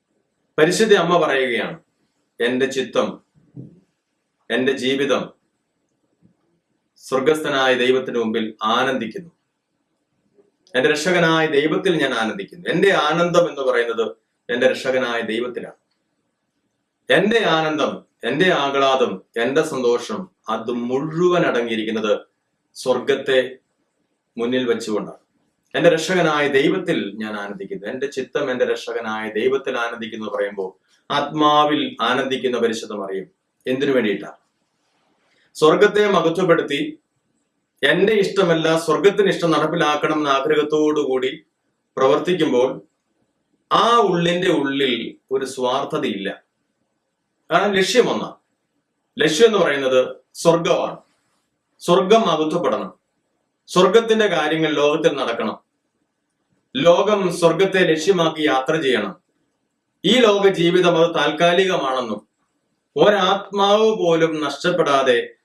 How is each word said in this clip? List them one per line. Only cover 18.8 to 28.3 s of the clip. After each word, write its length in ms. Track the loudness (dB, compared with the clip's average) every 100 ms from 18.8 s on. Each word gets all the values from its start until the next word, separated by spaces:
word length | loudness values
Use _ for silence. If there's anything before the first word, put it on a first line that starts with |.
| 0 2 -2 -4 -10 -4
എന്റെ 200 | -2 0
സന്തോഷം, 640 | -2 -2 0 0 -4 -10 -10 _ -8
അത് 220 | -6 -4
മുഴുവൻ 760 | -6 -4 -4 -4 0 2 2 2
അടങ്ങിയിരിക്കുന്നത് 720 | 0 -2 -4 -4 -2 0 -2 -4 _ _ _ _
സ്വർഗത്തെ 800 | -8 -2 -2 0 -2 2 0 0 -8 _ _ _ _ _ _ _ -6
മുന്നിൽ 260 | -4 -2
വെച്ചുകൊണ്ടാണ്. 540 | -2 -2 -2 -6 -6 -14 _ _ _ _ _
എന്റെ 160 | 2 4
രക്ഷകനായ 580 | 4 0 0 2 0 0
ദൈവത്തിൽ 640 | 2 2 0 -2 -4 -4
ഞാൻ 200 | -8 -8
ആനന്ദിക്കുന്നു. 520 | -8 -10 -12 -12 -10 -10
എന്റെ 200 | -8 -8
ചിത്തം 440 | -8 -6